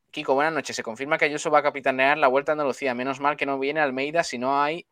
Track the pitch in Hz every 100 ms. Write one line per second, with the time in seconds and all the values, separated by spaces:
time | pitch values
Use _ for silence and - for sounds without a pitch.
0 | _ - 151 135 156 156 - 123 117 113
1 | 139 160 156 147 160 147 143 139 135 131
2 | 135 151 139 131 151 151 143 117 135 120
3 | 131 135 143 147 139 135 135 156 147 131
4 | 143 165 165 123 127 139 147 170 -